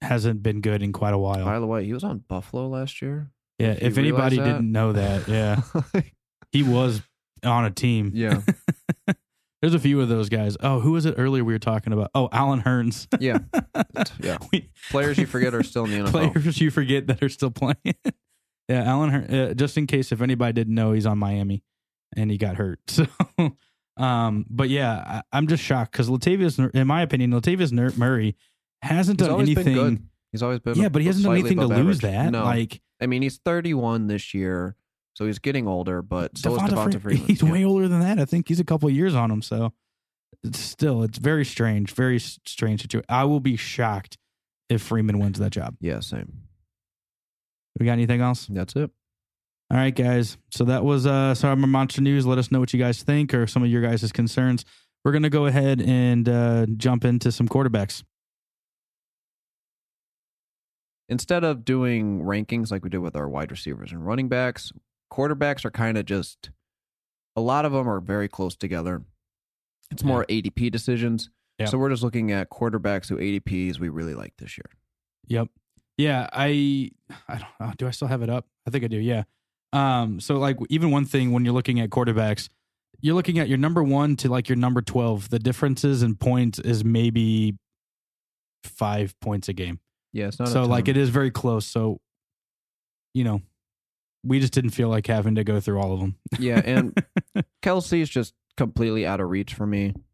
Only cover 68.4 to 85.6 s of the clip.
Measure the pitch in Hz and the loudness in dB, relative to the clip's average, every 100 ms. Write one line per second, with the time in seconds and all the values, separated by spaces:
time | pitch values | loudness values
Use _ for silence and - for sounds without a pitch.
68.4 | 92 - 98 87 85 87 - _ _ _ | -8 -6 -6 -6 -4 -6 -10 _ _ _
69.4 | _ _ _ _ _ 147 143 127 - 110 | _ _ _ _ _ -4 0 0 0 -2
70.4 | 104 - 120 110 - 120 117 113 - _ | -2 -2 -2 -2 -2 0 0 -2 -6 _
71.4 | _ - 110 131 139 127 120 117 110 101 | _ -6 -2 0 0 0 -2 0 -2 -2
72.4 | 92 - 117 110 101 98 - 98 95 101 | -4 -4 -2 -2 -2 -4 -4 -4 -4 -4
73.4 | - 92 92 69 85 78 82 65 50 - | -4 -2 -4 -4 -6 -6 -8 -8 -12 -16
74.4 | - - - _ _ _ _ _ - 117 | -18 -18 -20 _ _ _ _ _ -6 -4
75.4 | 117 - _ _ _ - 147 131 123 - | -4 -8 _ _ _ -2 0 0 -4 -2
76.4 | 143 147 143 139 131 - - - - 117 | 0 2 2 0 -4 -10 -20 -20 -12 -12
77.4 | - - 110 104 127 120 139 127 117 123 | -12 -12 -10 -6 -6 -4 -4 -2 -2 -4
78.4 | - _ - 135 117 110 110 117 104 _ | -8 _ -6 -4 -2 -2 -2 -2 -4 _
79.4 | _ _ _ 139 139 127 113 101 - 143 | _ _ _ 0 0 0 -2 -4 -2 0
80.4 | 139 123 117 156 165 143 139 139 127 120 | 0 -2 -2 0 2 2 2 0 2 2
81.4 | 120 123 123 120 113 123 120 113 107 104 | 2 2 0 0 0 0 2 2 0 -2
82.4 | - _ _ _ _ _ 147 170 175 165 | -6 _ _ _ _ _ 0 2 2 0
83.4 | 147 131 147 170 147 139 147 143 131 127 | 2 2 2 2 2 2 2 0 0 0
84.4 | 117 127 123 123 110 127 117 107 98 117 | 0 0 2 0 0 0 0 -2 -2 -2
85.4 | 113 123 | 0 0